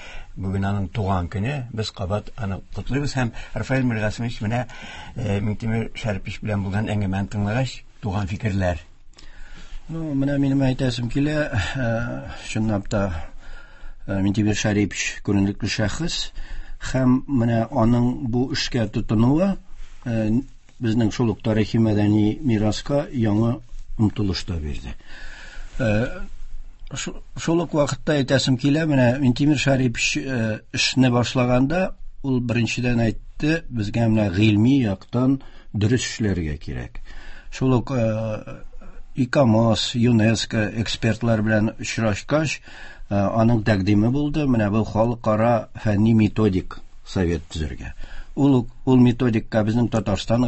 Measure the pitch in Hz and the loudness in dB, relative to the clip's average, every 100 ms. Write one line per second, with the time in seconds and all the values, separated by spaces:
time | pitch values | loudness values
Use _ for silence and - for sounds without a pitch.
0 | - - - - 95 95 98 101 95 - | -14 -12 -12 -8 -4 -2 0 -2 -2 -2
1 | 95 95 87 95 110 143 120 110 107 - | 0 0 -2 -4 -4 -4 -6 -6 -6 -6
2 | 90 101 - - 98 95 - - 95 131 | -4 -4 -4 -8 -6 -6 -8 -8 -4 -2
3 | 143 135 120 - - 117 107 131 127 113 | -2 -2 -2 -4 -8 -6 -2 0 0 0
4 | 107 - 117 - 107 117 123 - - - | -2 -2 -6 -4 -2 -2 -4 -10 -14 -14
5 | - - 98 101 107 98 113 113 110 - | -12 -6 -2 0 -2 -2 -2 -2 -4 -4
6 | 110 95 - 98 107 101 98 98 104 104 | -4 -4 -6 -8 -4 -2 -2 -2 -2 -2
7 | 98 95 98 104 101 117 131 - - - | -2 -2 -2 -2 -2 0 -2 -6 -18 -10
8 | 107 101 95 104 110 98 90 80 - - | -6 -4 -4 -4 -2 0 0 -2 -8 -20
9 | - - - - - - - - - 165 | -20 -18 -16 -14 -14 -14 -10 -10 -8 -8
10 | 160 135 135 143 139 135 135 127 131 117 | -4 0 0 2 2 4 2 2 0 0
11 | 120 139 147 151 151 104 - 135 117 113 | -2 0 0 0 0 -2 -2 -2 -2 -2
12 | 120 127 123 - - 110 110 104 - 107 | -4 -6 -10 -12 -6 -2 0 -2 -2 0
13 | 98 78 - - - - - - - - | 0 -4 -8 -10 -12 -12 -14 -14 -12 -10
14 | - 98 98 101 104 104 110 104 101 - | -4 0 2 2 2 2 0 2 0 -2
15 | - - - 101 98 101 98 - 104 - | -6 -6 0 2 2 0 -4 -2 -2 -2
16 | 165 - - - - - - - - 131 | -2 -4 -6 -6 -6 -6 -6 -8 -2 2
17 | 127 131 - 135 120 113 113 127 113 120 | 4 4 2 0 2 2 0 2 4 4
18 | 123 123 113 120 131 127 - 127 107 113 | 2 0 -2 0 0 -2 -2 -2 -2 -2
19 | - 120 117 147 196 190 - - - - | 0 4 4 4 2 0 -8 -12 -12 -10
20 | 123 113 107 117 139 - - - 117 110 | -4 -2 2 0 -2 -10 -20 -4 0 2
21 | 107 - 120 98 117 110 104 113 113 104 | 2 2 0 0 0 0 2 2 2 4
22 | 104 107 104 107 123 110 107 - - 143 | 4 4 4 2 2 2 2 0 -2 -2
23 | - 143 110 104 117 139 - - - - | -2 0 2 2 2 0 -6 -10 -4 0
24 | 104 - 101 87 - 82 76 64 62 - | 0 2 -2 -2 -4 -6 -4 -6 -8 -12
25 | - - - - - - - - 117 104 | -12 -12 -10 -12 -14 -12 -8 -2 0 0
26 | 127 180 196 - - - - - - 117 | 0 -4 -8 -8 -6 -8 -8 -12 -12 -10
27 | - - - - - 170 160 156 143 - | -8 -10 -12 -6 0 0 2 2 0 0
28 | - 147 127 135 - 127 143 147 160 139 | 0 0 2 2 4 2 2 2 4 4
29 | 123 131 135 123 147 143 143 131 131 113 | 4 4 2 4 4 4 4 2 2 0
30 | - 151 143 127 113 110 - 120 - - | -2 -2 -2 -2 -2 -4 -6 -2 0 4
31 | 127 123 120 131 123 123 135 170 190 - | 4 4 2 2 2 4 4 2 0 -4
32 | - - 135 127 120 117 113 - 123 117 | -10 -6 -2 0 0 0 0 0 0 2
33 | 113 98 - - 151 165 - 120 101 110 | 2 0 -6 -2 0 0 -2 -4 -2 2
34 | 117 110 104 90 110 104 117 139 113 95 | 4 4 2 4 4 6 6 4 2 -2
35 | - 120 131 135 - - - 107 107 123 | -4 0 2 2 -2 -16 -8 0 2 2
36 | - - 110 92 80 76 - 64 60 - | 0 -2 0 0 -2 -4 -8 -8 -8 -10
37 | - - - - - - 131 127 117 131 | -10 -12 -12 -12 -10 -2 2 2 2 0
38 | 113 110 110 107 - - - - - - | 0 0 -4 -6 -10 -14 -12 -12 -12 -12
39 | - - 123 151 127 110 113 107 - 123 | -8 -4 0 4 6 6 4 2 0 2
40 | 117 117 107 107 - 117 104 110 110 - | 4 6 4 2 0 -2 -2 -2 -4 -2
41 | 117 107 117 110 107 107 107 - 113 - | -2 0 0 2 2 2 2 -2 -6 -2
42 | 113 98 - 147 156 - - - - - | 0 -2 0 0 0 -4 -10 -16 -16 -12
43 | - 101 98 117 113 120 98 101 92 104 | -4 0 2 4 4 4 2 2 4 4
44 | 113 135 147 151 143 117 101 107 104 104 | 4 2 0 0 2 2 2 2 0 2
45 | 117 113 113 107 113 117 - - 110 101 | 2 0 0 2 4 2 -2 -4 0 4
46 | 110 113 107 110 107 92 - - - - | 6 6 4 4 2 2 -2 -10 -14 -16
47 | - 98 87 82 - 80 76 64 - - | -6 0 0 0 -4 -6 -6 -6 -10 -10
48 | - - - - 139 127 117 - - 127 | -8 -8 -6 0 4 4 2 -4 4 6
49 | 123 120 127 110 - 113 104 117 117 113 | 6 4 2 0 0 0 2 2 2 0
50 | 104 98 - 117 | 0 -2 0 2